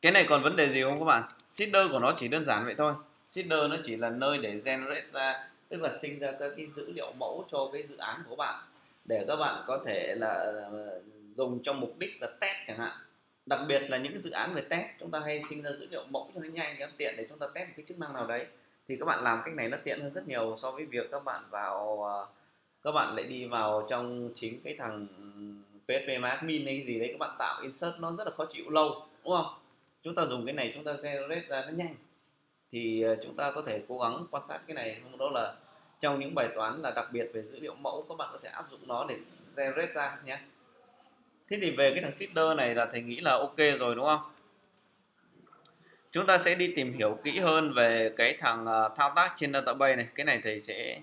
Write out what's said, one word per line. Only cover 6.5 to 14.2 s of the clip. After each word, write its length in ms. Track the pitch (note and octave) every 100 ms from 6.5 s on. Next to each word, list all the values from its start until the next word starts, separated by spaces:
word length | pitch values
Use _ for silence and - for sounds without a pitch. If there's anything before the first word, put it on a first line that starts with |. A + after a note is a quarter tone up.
| C#3+
cái 100 | D3+ D3
dữ 160 | C#3+
liệu 200 | - -
mẫu 320 | - G#2+ - F#3+
cho 200 | D3 C3+
cái 100 | C#3+ C#3+
dự 100 | C#3+
án 260 | G2+ A#2 D#3+
của 80 | B2
bạn, 280 | C#3 - - - _ _
để 200 | - A2 G2
các 80 | D3+
bạn 280 | D3 - -
có 160 | C3+ C3
thể 280 | G2 E2+
là, 140 | A2 A2 F2+ F#2 G#2+ G#2
ờ, 280 | G#2+ G#2 F#2 G2+ G#2+ G#2 G#2+
dùng 260 | B2+ B2
trong 180 | C3 C#3
mục 180 | A#2+ -
đích 240 | - -
là 60 | A#2+ -
test 160 | G3 G3 -
chẳng 120 | A2
hạn. 140 | A#2 - - _ _ _ -
Đặc 140 | C#3 D3
biệt 140 | C#3 C3+
là 80 | C3
những 200 | C3+
dự 120 | G3